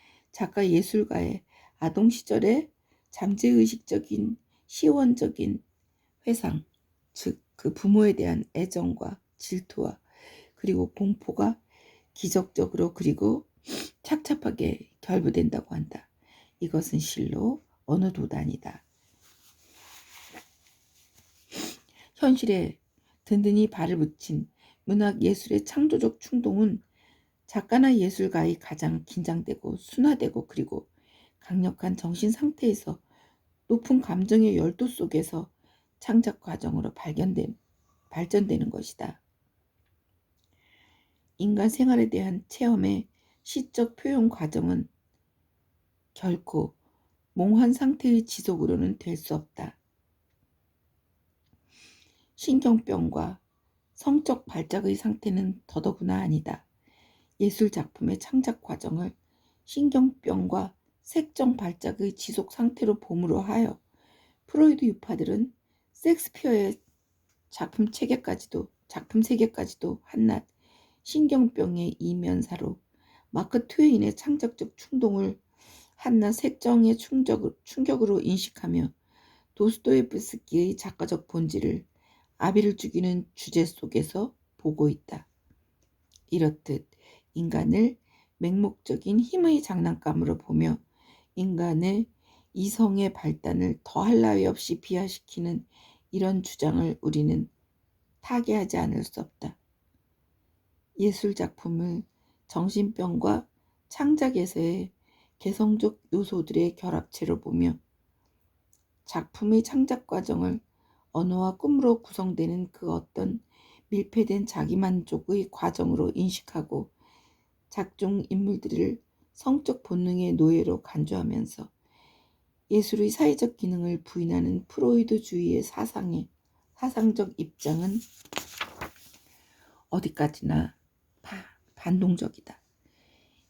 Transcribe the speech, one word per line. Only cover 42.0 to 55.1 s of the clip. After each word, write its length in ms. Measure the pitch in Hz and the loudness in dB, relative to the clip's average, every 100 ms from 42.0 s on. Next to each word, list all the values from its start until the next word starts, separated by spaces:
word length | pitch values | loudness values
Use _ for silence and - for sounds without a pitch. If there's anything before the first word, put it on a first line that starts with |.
| 226 | 2
대한 340 | 190 190 180 - | 0 -2 -6 -8
체험의 600 | - 240 220 190 - - _ _ _ | -2 2 2 2 0 -4 _ _ _
시적 520 | - 285 262 - 233 - | -10 -8 -6 -2 -2 -2
표현 340 | 269 277 226 | -2 2 2
과정은 580 | - 156 156 170 170 - _ _ _ _ _ _ _ _ _ _ _ _ | 2 -4 -2 -2 -2 -4 _ _ _ _ _ _ _ _ _ _ _ _
결코 640 | - 185 175 - 156 - _ _ _ _ _ _ - | -6 -4 -4 -2 -4 -4 _ _ _ _ _ _ 0
몽환 360 | 190 220 240 | 4 6 6
상태의 520 | 254 269 - 254 233 226 | 4 2 2 4 4 2
지속으로는 720 | - - 165 156 175 180 - | -6 -4 0 0 2 0 -2
될 200 | - 160 | -6 -8
수 180 | - 156 | -6 -6
없다. 420 | 156 - - - _ _ _ _ _ _ _ _ _ _ _ _ _ _ _ _ _ _ _ _ - _ _ _ _ - | -8 -14 -14 -14 _ _ _ _ _ _ _ _ _ _ _ _ _ _ _ _ _ _ _ _ -20 _ _ _ _ -8
신경병과 1080 | - 262 240 226 - 185 165 - 165 190 _ _ _ _ _ | 0 2 4 2 2 -2 -2 -2 -6 -8 _ _ _ _ _
성적 520 | - - 285 302 247 - | -6 0 0 0 -6 -6
발작의 500 | - 160 196 196 202 | -8 -4 -2 -2 -2
상태는 680 | 220 | -2